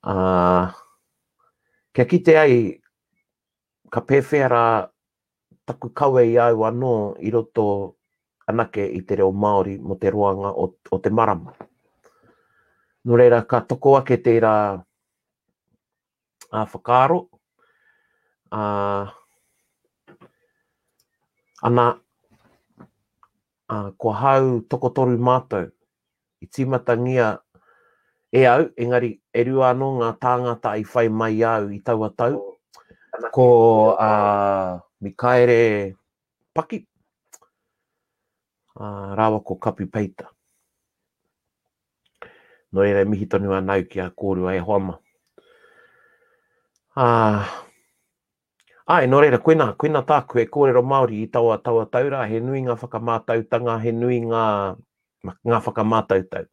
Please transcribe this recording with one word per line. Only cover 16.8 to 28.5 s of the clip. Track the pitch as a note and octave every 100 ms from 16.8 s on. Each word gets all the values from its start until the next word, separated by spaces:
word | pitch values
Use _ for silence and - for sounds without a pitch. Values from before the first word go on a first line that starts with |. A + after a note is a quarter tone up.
| - B2 C3+ F3 F3+ _ _ _ _ _ _ _ _ _ _ _ _
A, | G#2+ G#2 G2+ G2+ G2+ G2+ - _ _ _ _ _ _ _ _ _ - - _ _ _ _ _ _ _ _ _ _ _ _ _
ana, | - A#2+ A#2+ - _ _ _ _ _ _ _ _ - _ _ _ _ _ _ _ _
a, | A2 G2+ -
kua | A2+ G#2
hau | C3+ C3+ C3 A#2+ A2
toko | C3 B2+
toru | - B2+ A#2+
mātou | B2 B2+ - G2+ E2+ _ _ _ _ _ _ _
i | -
tīmatangia | - C3 B2+ - A#2 B2 B2+ A2 - _ _ _ _ _ _ _ _ _
e | B2
au, | C3